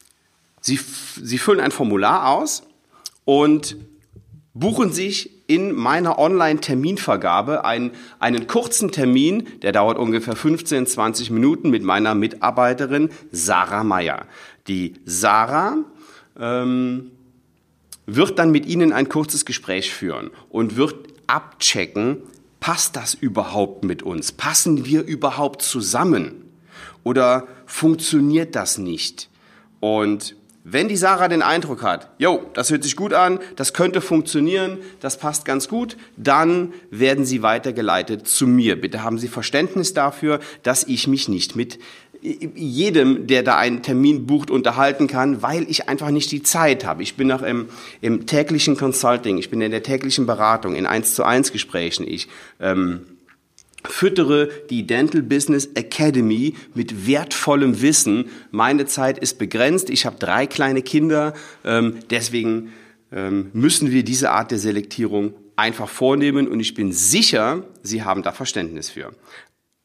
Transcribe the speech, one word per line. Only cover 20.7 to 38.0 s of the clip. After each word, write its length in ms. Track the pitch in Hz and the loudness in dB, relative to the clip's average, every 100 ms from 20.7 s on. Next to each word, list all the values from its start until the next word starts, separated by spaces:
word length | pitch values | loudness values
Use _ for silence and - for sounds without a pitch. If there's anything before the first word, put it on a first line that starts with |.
| 113 | 0
wird 180 | 151 - - - - | -2 -2 -18 -8 -2
abchecken, 920 | 143 - - - 110 85 101 117 151 - - _ - | -2 -4 -4 -2 0 -4 -2 -2 -2 -8 -20 _ -8
passt 360 | - 175 - 131 | -4 -2 -4 -4
das 180 | 120 | -8
überhaupt 680 | - 131 104 95 107 95 98 | -4 -4 -2 -2 -2 -2 -4
mit 180 | 98 82 | -6 -6
uns? 300 | 95 82 - | -6 -8 -8
Passen 540 | - 147 160 175 147 127 | -6 -2 0 2 0 2
wir 160 | 156 | 0
überhaupt 600 | 160 151 139 127 143 - | 0 -2 -2 -2 -4 -4
zusammen? 840 | - 123 98 120 180 117 76 - - _ _ - - - | -6 -4 -2 0 2 2 0 -10 -20 _ _ -20 -20 -6
Oder 420 | 117 127 123 127 131 - - | 0 4 4 4 -2 -18 -14
funktioniert 880 | - 160 160 - 156 143 156 165 | 0 2 2 2 2 4 2 0
das 240 | 123 92 - | -4 -4 -4
nicht? 500 | 90 80 - - - _ _ _ _ _ | -4 -6 -6 -10 -18 _ _ _ _ _
Und 560 | 107 107 104 104 - - _ _ | 0 0 0 -2 -6 -16 _ _
wenn 220 | 87 127 208 | -4 -2 0
die 100 | 196 | 2
Sarah 300 | 185 185 180 | 2 4 2
den 160 | 160 | 2
Eindruck 400 | - 165 160 120 | 2 0 -2 -4
hat, 300 | 107 85 - - | -2 -2 -6 -2
jo, 220 | 170 170 - | 0 0 -2
das 160 | - - | -4 0
hört 140 | 147 | 0
sich 100 | 143 | -2
gut 180 | 156 202 | -4 0
an, 280 | 165 180 185 - - | 2 2 0 -6 -6
das 180 | 135 | -4
könnte 260 | - 175 180 | 0 0 0
funktionieren, 800 | - 160 151 151 156 190 185 190 - - | 0 0 0 0 0 0 -2 -6 -14 -10
das 180 | 135 - | -8 -6
passt 260 | 151 147 | -4 -4
ganz 220 | - 135 - | -2 -4 -2
gut, 300 | 226 170 - - - | -4 -6 -10 -20 -4
dann 560 | 113 143 165 180 175 - - | 2 4 4 2 -2 -10 -10
werden 360 | 104 131 139 | 2 2 4
Sie 180 | 127 127 | 0 2
weitergeleitet 880 | 110 113 131 117 104 90 | 2 2 -2 -2 0 0